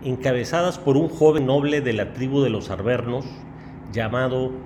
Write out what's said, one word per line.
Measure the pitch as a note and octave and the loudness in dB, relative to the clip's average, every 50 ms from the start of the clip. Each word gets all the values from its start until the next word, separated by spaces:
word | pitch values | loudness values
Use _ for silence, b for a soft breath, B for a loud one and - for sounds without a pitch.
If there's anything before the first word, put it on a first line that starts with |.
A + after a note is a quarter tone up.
| - | -2
encabezadas | C3+ B2+ B2+ B2+ C3+ B2+ B2 A#2 A2 - E3 F3 F3+ E3+ - | -4 -4 -2 0 0 0 0 0 -2 0 0 0 0 -2 -2
por | - C#3+ C3+ C3+ | 2 4 4 4
un | E3 D#3+ | 4 2
joven | - - D#3 D#3 D3+ D#3 C3+ | 2 6 6 6 6 6 4
noble | B2+ C3 D3 C#3+ D3 D3 D3 | 4 2 2 2 2 0 0
de | C#3 B2 A2+ | 0 0 0
la | G#2+ G2+ - | 0 -2 -4
tribu | - - A#2+ C3 C3+ C#3+ | -4 -6 -4 -2 2 2
de | C#3 B2+ | 2 2
los | A2 G#2 F2+ - | 2 -2 -4 -6
Arvernos | G2 F2+ F#2+ A2+ B2 A#2+ - A#2+ A#2+ C3 C#3+ - - - - - B B B B B B - - - | -6 -4 0 0 0 0 0 -4 -4 -6 -6 -8 -14 -16 -16 -16 B B B B B B -14 -8 -4
llamado | A2+ A2+ A2 A2+ B2 B2+ B2+ B2 B2+ B2+ B2+ C3 C3 C3 | -4 -2 -2 0 0 0 0 0 0 -2 -2 -4 -8 -12